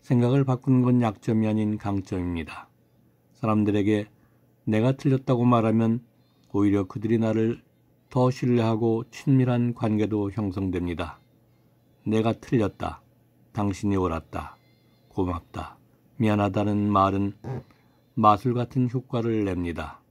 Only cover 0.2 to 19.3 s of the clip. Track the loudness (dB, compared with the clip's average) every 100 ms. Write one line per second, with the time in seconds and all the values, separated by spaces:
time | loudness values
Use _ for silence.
0.2 | 4 2 2 -2 2 2 4 4 2 -2
1.2 | -2 0 2 0 -2 -2 -4 -6 -4 -6
2.2 | -4 -6 -8 -12 -20 _ _ _ _ _
3.2 | _ _ -2 2 2 2 2 0 -2 _
4.2 | _ _ _ _ -2 0 2 0 0 -2
5.2 | 0 0 4 4 4 2 2 0 -4 _
6.2 | _ _ _ 0 2 2 -2 -6 -2 0
7.2 | 0 0 -2 -2 _ _ _ _ _ 0
8.2 | 0 0 0 2 2 0 0 -2 -4 -8
9.2 | 2 4 4 2 0 -2 -2 0 0 -2
10.2 | -4 -4 -4 -2 -4 -2 -4 -6 -8 -12
11.2 | _ _ _ _ _ _ _ _ -2 0
12.2 | 0 -2 -2 0 0 -2 -10 -10 _ _
13.2 | _ _ _ -6 -4 -2 -2 0 0 -4
14.2 | -8 -12 -12 -16 _ _ _ _ _ -4
15.2 | -4 -4 -8 -14 -14 -16 _ _ _ _
16.2 | 0 2 0 0 -2 0 2 2 2 0
17.2 | -4 -6 -10 -10 -12 -20 _ _ _ 2
18.2 | 4 4 2 -2 -2 -2 -2 -2 -6 -4
19.2 | -2